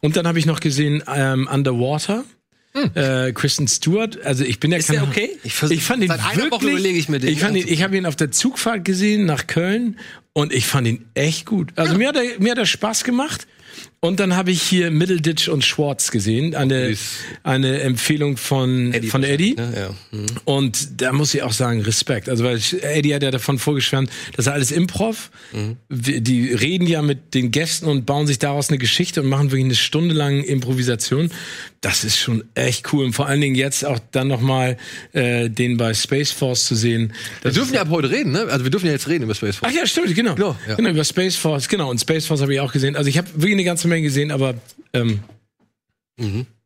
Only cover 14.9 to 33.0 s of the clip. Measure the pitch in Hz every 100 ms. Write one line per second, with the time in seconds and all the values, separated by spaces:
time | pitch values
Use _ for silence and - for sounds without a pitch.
14.9 | 156 180 180 151 156 - 156 - - 147
15.9 | 139 - 117 101 113 160 151 139 131 127
16.9 | 104 - - - - - 131 135 139 135
17.9 | 120 - 151 147 131 - 135 127 127 123
18.9 | 120 113 135 139 143 196 285 120 113 95
19.9 | 98 - 107 107 120 - 139 135 107 143
20.9 | 123 127 135 151 143 113 113 123 117 107
21.9 | 110 - 120 - 120 123 117 107 180 143
22.9 | 151 147 143 139 131 - 135 147 143 -
23.9 | 135 131 - - - 120 143 127 156 180
24.9 | - 220 220 - - - 107 104 117 _
25.9 | 135 123 120 117 127 127 120 135 185 175
26.9 | 160 147 139 - 131 123 135 160 - 160
27.9 | 139 120 143 151 127 143 143 143 143 156
28.9 | - 180 - 135 135 143 131 131 117 -
29.9 | 151 170 156 143 139 143 139 120 127 123
30.9 | 113 - 131 165 - - - - _ -
31.9 | - - - - 113 - - 127 117 -
32.9 | 147